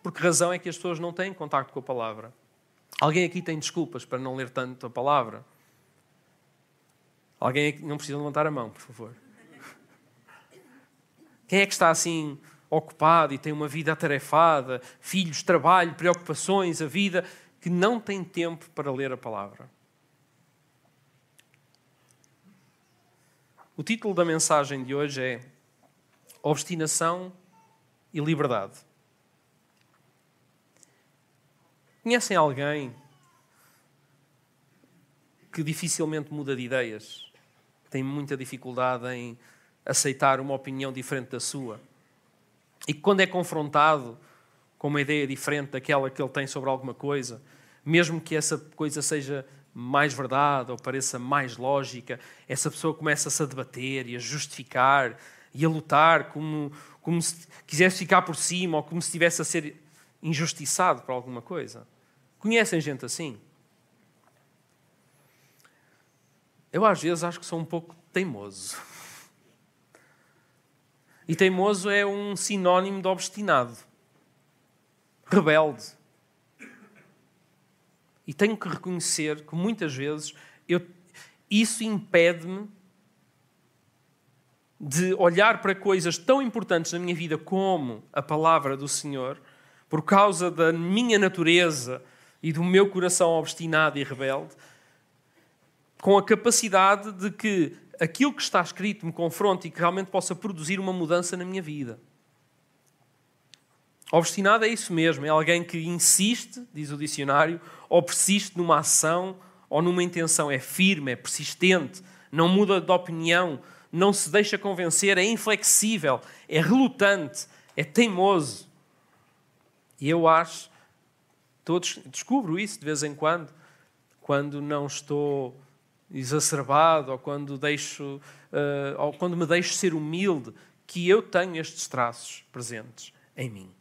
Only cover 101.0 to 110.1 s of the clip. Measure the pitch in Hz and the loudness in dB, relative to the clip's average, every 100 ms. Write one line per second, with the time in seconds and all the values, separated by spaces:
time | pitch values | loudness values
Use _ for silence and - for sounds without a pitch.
101 | 160 175 180 185 180 190 156 151 123 110 | 0 0 -2 -8 -8 -8 -8 -10 -10 -12
102 | _ _ _ _ _ _ _ _ _ _ | _ _ _ _ _ _ _ _ _ _
103 | _ _ _ _ _ _ _ _ _ _ | _ _ _ _ _ _ _ _ _ _
104 | - 160 165 - 196 220 220 226 - 170 | 0 0 2 0 2 4 2 -2 -4 0
105 | 165 143 147 156 156 170 175 170 160 175 | 2 0 0 2 4 0 0 -6 -6 0
106 | - - 202 240 - 254 240 151 147 143 | 2 4 2 0 -6 -18 -16 -12 -10 -8
107 | 151 147 139 143 156 170 - - - 175 | -8 -4 2 4 2 0 -12 -20 4 4
108 | 170 - - 202 202 175 170 151 151 - | 4 -2 2 2 0 -4 2 4 4 2
109 | 160 175 185 185 - _ _ 143 175 180 | 2 0 -2 -10 -20 _ _ 0 2 2
110 | 180 | 0